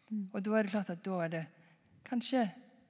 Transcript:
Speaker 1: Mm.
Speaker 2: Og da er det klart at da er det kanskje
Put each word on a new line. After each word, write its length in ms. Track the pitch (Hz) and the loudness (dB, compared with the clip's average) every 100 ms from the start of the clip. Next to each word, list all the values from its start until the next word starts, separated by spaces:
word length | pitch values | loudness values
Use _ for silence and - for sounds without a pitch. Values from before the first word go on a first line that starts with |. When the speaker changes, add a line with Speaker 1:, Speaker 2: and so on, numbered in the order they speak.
| - | -8
Speaker 1:
Mm. 180 | 214 190 | -6 -4
Speaker 2:
Og 100 | 202 | -4
da 80 | 202 220 | 2 2
er 80 | |
det 80 | 208 | 4
klart 180 | 214 185 | 0 -2
at 140 | 170 | -4
da 160 | 190 185 | -2 0
er 80 | 165 | 0
det 180 | 165 156 - - _ _ - - | -2 -4 -12 -20 _ _ -20 -4
kanskje 460 | 240 - 262 202 - - - | -2 2 4 2 0 -16 -20